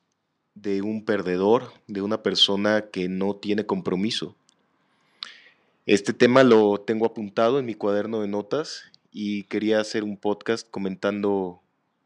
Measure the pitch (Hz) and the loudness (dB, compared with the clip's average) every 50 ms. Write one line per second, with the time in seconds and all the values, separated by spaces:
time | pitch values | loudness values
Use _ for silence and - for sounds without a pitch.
0 | _ _ _ _ _ _ _ _ _ _ - 104 101 104 98 98 98 107 110 110 | _ _ _ _ _ _ _ _ _ _ -20 -12 -6 -4 -4 -2 -2 -4 -6 -6
1 | 104 - 107 101 90 90 90 90 95 101 113 127 131 117 - - _ - 107 101 | -2 -2 -2 -2 0 -2 0 2 4 4 4 4 2 -2 -18 -20 _ -12 -8 -6
2 | 98 104 110 110 - 104 95 92 - - 101 98 101 104 107 107 107 - - 95 | -4 -4 -4 -2 -2 -2 2 2 2 2 2 0 0 2 2 0 -2 -4 -6 -6
3 | 90 90 95 92 95 98 101 101 - 101 104 104 104 - 101 95 87 98 92 90 | -4 -4 -2 -2 -2 -4 -4 -4 -4 -4 -2 -2 -2 -2 -4 -4 -2 -4 -2 -2
4 | 98 113 120 - - - - _ _ _ _ _ _ _ _ _ _ _ _ _ | -2 -4 -4 -4 -8 -10 -14 _ _ _ _ _ _ _ _ _ _ _ _ _
5 | _ _ _ - - - - - - - _ _ _ _ _ _ - - 101 98 | _ _ _ -18 -16 -16 -18 -20 -20 -20 _ _ _ _ _ _ 0 2 2 2
6 | - - 117 - 123 120 123 135 135 127 113 110 107 104 101 101 - - 113 110 | 2 0 0 4 4 6 8 8 8 8 8 8 6 4 2 0 -2 -4 -2 0
7 | 110 113 110 - 107 101 98 - 113 113 127 143 131 120 107 - - 104 101 104 | 0 -2 -2 -4 -10 -8 -2 0 0 2 2 0 -2 -4 -8 -4 -2 -2 -2 -2
8 | 104 107 113 110 107 101 101 104 104 104 - 139 160 - - - - - _ _ | -2 -4 -4 -4 -4 -4 -4 -6 -6 -4 -4 -6 -6 -6 -12 -18 -18 -20 _ _
9 | _ _ - - 107 104 104 101 98 - - 104 107 107 107 107 107 107 - 117 | _ _ -12 -8 -6 -6 -6 -6 -8 -6 -6 -4 0 0 0 0 0 -2 -4 -6
10 | 107 107 101 98 - 104 104 101 - - 113 117 - _ - 101 98 95 95 90 | -4 -6 -8 -6 -4 -4 -4 -4 -2 -4 -4 -4 -4 _ -10 -8 -6 -6 -6 -4
11 | - 101 101 101 101 101 101 98 95 90 87 - _ _ _ _ _ _ _ _ | -2 -2 -2 0 -2 0 0 0 -2 -4 -8 -14 _ _ _ _ _ _ _ _
12 | _ | _